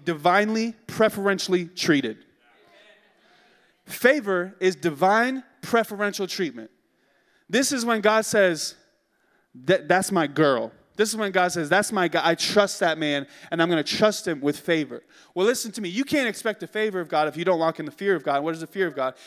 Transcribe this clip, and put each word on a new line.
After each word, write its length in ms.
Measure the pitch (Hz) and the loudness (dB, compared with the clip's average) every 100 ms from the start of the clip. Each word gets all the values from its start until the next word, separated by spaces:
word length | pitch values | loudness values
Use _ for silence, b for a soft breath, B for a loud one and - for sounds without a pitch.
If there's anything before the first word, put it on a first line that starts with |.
divinely 680 | 170 156 151 190 214 220 226 - - | -6 0 4 4 2 0 -2 -6 -10
preferentially 800 | - 220 208 196 190 - 180 170 | 2 2 2 -2 -2 0 -2 -2
treated? 520 | - - 147 120 107 _ _ _ _ _ - - _ _ _ b b b b b b | -4 2 2 2 -6 _ _ _ _ _ -20 -20 _ _ _ b b b b b b
Favor 720 | - - 240 294 202 185 190 - | -16 0 2 2 0 -4 -4 -2
is 160 | 185 | -2
divine 680 | 156 170 139 185 220 247 262 - _ | 0 -4 0 2 2 0 -4 -12 _
preferential 680 | - 233 214 202 202 196 185 | -2 0 0 -4 -4 -4 -8
treatment. 440 | - 170 120 110 _ _ _ _ _ _ _ - | -4 -6 -6 -18 _ _ _ _ _ _ _ -2
This 240 | 214 269 | 0 0
is 120 | 269 | -2
when 160 | 233 220 | -2 2
God 240 | 214 220 | 2 2
says, 500 | 214 214 185 156 - - _ _ _ _ _ _ _ | 2 2 2 2 -6 -12 _ _ _ _ _ _ _
"That, 320 | 127 127 180 151 | -10 0 0 4
that's 240 | 180 185 | 0 2
my 160 | 185 147 | 0 0
girl." 460 | 139 151 123 113 - _ - | 2 4 4 -2 -10 _ -2
This 140 | 208 | -2
is 60 | 220 | -2
when 140 | 202 | -2
God 220 | 185 180 | 0 0
says, 160 | 175 147 | 0 0
"That's 240 | 185 202 | 2 2
my 160 | 208 170 | 0 0
guy. 140 | 170 | 2
I 100 | 160 | 0
trust 460 | 170 - 202 196 - | 0 2 2 2 2
that 180 | 175 160 | 0 0
man, 280 | 151 143 139 B B | -2 -2 -4 B B
and 120 | 170 | 0
I'm 60 | 165 | 2
gonna 160 | 165 | 2
trust 420 | 147 - 214 202 180 | 0 2 2 2 -4
him 140 | 151 | -2
with 180 | 143 143 | -2 -2
favor." 460 | - 160 131 120 _ b b | 0 -2 -2 -10 _ b b
Well, 120 | 175 208 | 0 0
listen 240 | 254 226 | 0 -4
to 80 | 226 | -8
me. 80 | 185 | -6
You 160 | 196 | -4
can't 220 | 277 302 240 | -2 0 0
expect 320 | - 226 208 | -4 -6 -6
the 80 | 165 | -8
favor 340 | 214 220 185 | -4 -2 -4
of 80 | 160 | -2
God 200 | 156 151 | 0 0
if 80 | 151 | 0
you 80 | |
don't 160 | 170 170 | 0 2
walk 180 | 165 160 | 2 -2
in 60 | |
the 80 | 151 | -10
fear 240 | - 196 175 | -6 0 0
of 80 | |
God. 180 | 151 139 | 0 -2
What 120 | 156 | -2
is 60 | 160 | -6
the 60 | 160 | -8
fear 220 | 190 180 | -4 -2
of 80 | 139 | -2
God? 180 | 131 - | -6 -6